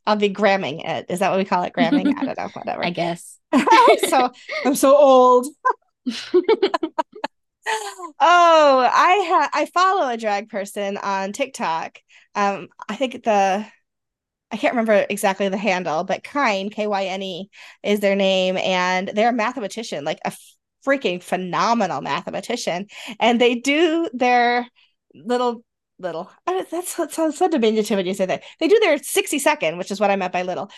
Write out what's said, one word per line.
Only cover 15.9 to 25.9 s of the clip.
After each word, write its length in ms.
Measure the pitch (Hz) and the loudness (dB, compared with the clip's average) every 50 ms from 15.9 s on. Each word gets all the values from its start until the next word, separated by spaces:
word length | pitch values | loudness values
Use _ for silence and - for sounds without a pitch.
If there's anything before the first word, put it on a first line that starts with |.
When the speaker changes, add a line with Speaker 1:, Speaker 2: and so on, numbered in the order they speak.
| 147 160 180 | -4 -4 -4
Speaker 1:
but 200 | 190 190 - - | -4 -6 -8 -8
Kyne, 460 | - - 285 277 233 202 190 196 208 | -8 -4 -2 -2 -2 -2 -2 -6 -8
K 180 | 202 - 214 208 | -6 -6 -6 -4
Y 180 | 202 196 196 | -2 -4 -4
N 180 | 185 180 196 196 | -4 -6 -8 -8
E, 260 | 190 180 160 196 - _ - - - - _ - | -8 -10 -12 -12 -16 _ -20 -20 -20 -18 _ -2
is 160 | 202 208 208 | -2 0 2
their 160 | 208 196 196 | 2 2 2
name, 420 | 196 196 190 190 185 185 185 185 180 | 2 2 2 2 2 2 0 0 -2
and 500 | - 190 185 180 180 180 185 185 190 - | -2 0 0 0 0 0 0 -2 -2 -4
they're 200 | - 208 220 240 | -2 0 0 2
a 40 | 240 | 2
mathematician, 720 | 240 208 240 262 269 208 190 - 220 226 - 196 156 143 | 0 -2 -4 -4 -6 -8 -10 -8 -10 -10 -8 -8 -8 -6
like, 140 | 156 165 - - | -6 -6 -6 -6
a 80 | - - - - - _ _ _ _ _ _ - | -10 -10 -10 -16 -20 _ _ _ _ _ _ -4
freaking 360 | 269 277 269 - 202 175 180 | -2 -2 0 0 -2 -4 -4
phenomenal 800 | - - 190 180 185 180 170 151 185 214 233 240 202 175 151 135 | -6 -6 -6 -4 -4 -4 -2 0 0 2 2 0 0 -2 -4 -6
mathematician. 840 | 160 165 143 175 - - 170 175 - - 233 233 - 202 165 180 202 - - - - - 226 - | -6 -6 -6 -6 -6 -8 -10 -10 -8 -6 -8 -6 -4 -6 -6 -6 -8 -12 -16 -18 -16 -14 -6 0
And 220 | 214 226 240 226 | 2 2 4 4
they 140 | 254 240 254 | 4 2 2
do 540 | 240 247 277 285 302 349 320 311 330 330 330 - | 0 -2 0 2 2 2 2 2 0 -2 -4 -4
their 540 | 247 269 247 247 240 240 240 240 247 240 - _ _ _ _ _ _ _ _ _ | -2 0 2 2 4 2 2 0 0 -4 -6 _ _ _ _ _ _ _ _ _
little, 480 | - 151 214 247 247 247 240 233 - - _ _ _ _ _ | -14 -6 -4 -2 0 0 -2 -4 -6 -10 _ _ _ _ _